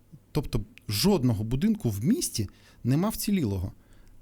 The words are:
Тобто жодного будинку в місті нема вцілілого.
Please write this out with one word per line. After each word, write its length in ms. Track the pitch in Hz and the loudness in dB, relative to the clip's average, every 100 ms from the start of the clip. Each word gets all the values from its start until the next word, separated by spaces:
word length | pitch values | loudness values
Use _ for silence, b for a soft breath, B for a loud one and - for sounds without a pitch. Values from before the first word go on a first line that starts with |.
| _ - _ | _ -20 _
Тобто 280 | 151 - 120 101 - - | -4 -2 -4 -4 -12 -8
жодного 560 | 101 175 185 123 104 | 0 2 4 2 0
будинку 460 | 110 127 208 214 123 | 0 0 0 0 -2
в 140 | 98 | -2
місті 440 | 127 311 - - 92 b b b | 0 0 0 -4 -6 b b b
нема 240 | 117 135 202 | 0 0 0
вцілілого. 640 | - - 196 117 98 95 - b b b b | -2 -2 0 0 -2 -6 -10 b b b b